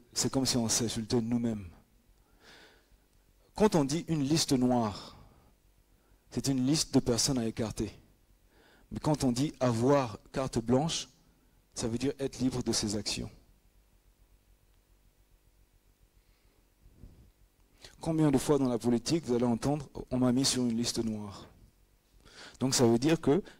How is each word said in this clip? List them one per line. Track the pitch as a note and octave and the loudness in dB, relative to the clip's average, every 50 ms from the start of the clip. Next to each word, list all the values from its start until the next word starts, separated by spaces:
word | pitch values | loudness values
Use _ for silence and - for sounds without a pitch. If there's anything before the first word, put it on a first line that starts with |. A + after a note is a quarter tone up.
| - _ | -20 _
c'est | - - - A#2+ | -6 -4 -2 0
comme | - C3+ C3 | 0 0 0
si | B2 - | 0 0
on | B2 A#2 | 0 0
s'insultait | A2 - - A#2+ G#2+ - A#2+ A2 G#2 B2+ A#2+ | 0 0 0 0 -2 -4 -4 -4 0 0 0
nous-mêmes. | A2+ A2+ A#2+ A#2+ A#2+ A#2 A2 G#2 G2 E2+ - - _ _ _ _ _ _ _ _ _ _ _ _ - - - - - - _ _ _ _ _ _ _ _ _ _ _ _ _ _ _ _ - | 0 0 0 0 0 -2 -4 -4 -8 -14 -18 -20 _ _ _ _ _ _ _ _ _ _ _ _ -20 -20 -20 -20 -20 -20 _ _ _ _ _ _ _ _ _ _ _ _ _ _ _ _ 0
Quand | - G#3 G#3 - | 2 2 4 4
on | E3 C#3 | 4 2
dit | C3 D3 E3+ - | 2 -2 -4 -4
une | - D#3+ D3+ C3+ | -2 -2 0 0
liste | C3+ D#3+ D#3 - - C#3+ | 2 2 0 0 2 0
noire, | B2 B2+ B2+ B2 A#2+ A2+ G#2 F#2 - - - - - - - - - _ _ _ _ _ _ _ _ _ _ _ _ _ _ _ _ _ _ | 2 2 2 2 2 0 -2 -4 -8 -14 -18 -20 -20 -20 -20 -20 -20 _ _ _ _ _ _ _ _ _ _ _ _ _ _ _ _ _ _
c'est | - B2+ A#2+ | -8 -4 -2
une | C#3 C3+ B2+ B2+ | -2 0 0 2
liste | C3+ D3+ D#3 - - - | 2 2 0 0 2 2
de | C3 | 2
personnes | - B2+ A#2+ A2 - - C3+ B2+ | 2 2 0 0 0 0 0 -2
à | A#2 | -2
écarter. | A2 - - A#2 G#2 - - A2 G2 - - - _ _ _ _ _ _ _ _ _ _ _ _ _ _ _ _ - | -4 -4 -4 -6 -6 -4 -6 -8 -8 -8 -14 -20 _ _ _ _ _ _ _ _ _ _ _ _ _ _ _ _ -14
Mais | - G#2+ | -10 -4
quand | - D3+ D3+ - C#3 | 0 0 0 2 0
on | B2+ | 0
dit | A#2+ B2 D3 D#3+ - - | 0 0 -2 -2 -2 0
avoir | C3 B2 A#2 A2+ A#2+ C3+ C#3+ C#3+ C3 A#2 G2+ - - - | 0 0 0 2 4 4 4 4 2 -2 -6 -12 -14 -10
carte | - C#3 C3 B2+ - A#2+ | -6 -6 -6 -4 -4 -4
blanche, | A2+ A2+ B2 C3 D#3 D#3+ - - - - _ _ _ _ _ _ _ _ _ _ _ _ - | 0 2 2 2 2 0 -4 -6 -8 -10 _ _ _ _ _ _ _ _ _ _ _ _ -10
ça | - B2+ | -6 -6
veut | A2+ A2+ | -4 -4
dire | A#2+ B2+ C#3 - - | -2 -2 -4 -4 -4
être | C3+ C3 - | -6 -6 -4
libre | - B2 C3 A#2+ B2 | -2 -2 -2 -2 -2
de | A2 A2+ | -2 -2
ses | A2 - A#2 G#2+ G2+ | -2 -2 -2 -2 -4
actions. | G#2+ G#2 - - - A#2+ - - - _ _ _ _ _ _ _ _ _ _ _ _ _ _ _ _ _ _ _ _ _ _ _ _ _ _ _ _ _ _ _ _ _ _ _ _ _ _ _ _ _ _ _ _ _ _ _ _ _ _ _ _ _ _ _ _ _ _ _ _ _ _ _ _ _ _ _ _ - - - - - - - - - - _ _ _ _ _ _ _ _ _ _ - - - - | -4 -6 -6 -6 -8 -8 -10 -12 -18 _ _ _ _ _ _ _ _ _ _ _ _ _ _ _ _ _ _ _ _ _ _ _ _ _ _ _ _ _ _ _ _ _ _ _ _ _ _ _ _ _ _ _ _ _ _ _ _ _ _ _ _ _ _ _ _ _ _ _ _ _ _ _ _ _ _ _ _ -20 -20 -20 -20 -20 -20 -20 -20 -20 -20 _ _ _ _ _ _ _ _ _ _ -20 -20 -16 -8
Combien | - D#3+ D#3+ D#3 D#3 D3 | -4 -2 2 2 4 4
de | C3+ | 4
fois | B2 - - D3 C#3 | 2 4 4 2 2
dans | C3+ B2 | 2 0
la | A#2+ | 0
politique, | A2 G#2+ A#2+ A#2+ A#2 - - D3+ E3+ C3+ | 0 0 0 0 0 0 0 -2 -2 0
vous | A#2 B2 | 0 0
allez | A#2 B2 | 2 2
entendre, « | A#2+ A#2 A2+ - C3+ D3 D3+ C#3 - - F#2 - - | 2 0 0 0 -2 -2 -4 -6 -10 -14 -14 -10 -6
On | - B2 | -2 0
m'a | B2+ B2+ | 2 2
mis | A#2+ C3 C#3 | 2 2 2
sur | - - B2+ B2 | 0 0 0 0
une | A#2+ A2+ | 0 0
liste | A#2 A#2 A2+ - A#2+ A2+ | -2 -2 -2 -2 -2 -4
noire ». | A2 A2 G#2+ G#2 G2 F#2 - - - - - - - _ _ _ _ _ _ _ _ _ _ - - - - - - - - | -4 -4 -6 -8 -12 -14 -16 -18 -20 -20 -20 -20 -20 _ _ _ _ _ _ _ _ _ _ -20 -20 -20 -20 -20 -16 -8 -4
Donc | B2 C3+ B2+ | -2 0 2
ça | - B2 | 4 6
veut | A2+ A#2 A#2 | 6 6 4
dire | B2+ D#3 E3 - | 4 2 2 2
que | - C3 C#3+ G3 - - - | 4 4 2 2 2 -4 -12